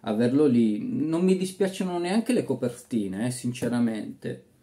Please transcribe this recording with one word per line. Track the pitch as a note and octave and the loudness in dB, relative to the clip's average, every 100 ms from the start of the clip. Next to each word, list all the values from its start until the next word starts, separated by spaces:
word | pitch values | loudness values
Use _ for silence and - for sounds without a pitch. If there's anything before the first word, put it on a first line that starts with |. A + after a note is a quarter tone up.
averlo | - G#2+ A#2+ C#3 D3+ | -2 0 2 4 4
lì. | A#2+ A2+ G#2 | 6 4 2
Non | - B2 D3+ E3 | -2 -2 0 2
mi | F#3 F#3 | 4 2
dispiacciono | F#3 - F#3+ - F#3 F3 | 0 -2 -4 -2 -4 -2
neanche | F3 G#3+ A3+ | 0 0 2
le | B3 | 0
copertine, | - A#2+ B2 - - A#2 G2 F#2+ B2 | 0 -2 -4 -6 -6 -4 -2 -4 -4
eh, | |
sinceramente, | B2+ B2 A#2+ A#2+ A#2+ A#2+ A2 - - - B2 _ _ | -4 -6 -4 -4 0 0 -2 -8 -10 -10 -10 _ _